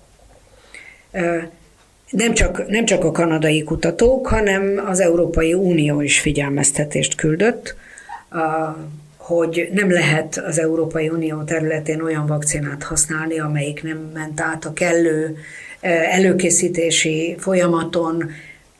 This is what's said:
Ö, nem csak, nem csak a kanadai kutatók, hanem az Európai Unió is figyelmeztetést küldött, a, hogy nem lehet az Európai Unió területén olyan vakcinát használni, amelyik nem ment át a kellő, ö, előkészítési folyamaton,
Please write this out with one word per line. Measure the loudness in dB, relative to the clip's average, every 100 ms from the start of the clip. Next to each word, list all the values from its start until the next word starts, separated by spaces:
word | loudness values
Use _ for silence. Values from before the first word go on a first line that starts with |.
| _ _ -20 -20 _ -20 -20 -20 -20 -20 _
Ö, | -4 -2 -2 -6 -14 -20 _ _ _ -6
nem | 0 2
csak, | 2 2 0 -2
nem | 0 2
csak | 2
a | 2
kanadai | 2 2 2 2 2
kutatók, | 0 -2 0 4 4 4 2
hanem | 2 2 2 0 0 0
az | 2
Európai | 4 4 2 2 2
Unió | 2 4 4 2 2
is | 0 0
figyelmeztetést | 0 -2 -2 0 0 0 -2 -2 -2 -2
küldött, | 0 2 2 0 -6 -16 -18 -20 -18 -18 -10
a, | -4 -2 -2 -4 -6 -12 -16 -20 -16
hogy | -2 0 0 0 0
nem | 2 4
lehet | 4 4 2 0 -6 -2
az | 0
Európai | 2 2 0 0 -2
Unió | -2 -2 -4
területén | -2 -2 0 -2 -2 -2
olyan | -2 -2 0
vakcinát | -2 -2 -2 -4 -6
használni, | -6 -2 -2 -2 -4 -4
amelyik | -2 -2 -4 -6
nem | -8 -8 -10
ment | -10 -8 -4
át | -4 -4 -8
a |
kellő, | -2 2 4 2 2 -2 -6 -14 -18 -20 -6
ö, | 0
előkészítési | 2 2 4 4 4 2 2 0 0 0 2 0 0 -2 -4
folyamaton, | 0 2 4 2 0 0 0 0 -4 -8 -18 -20 _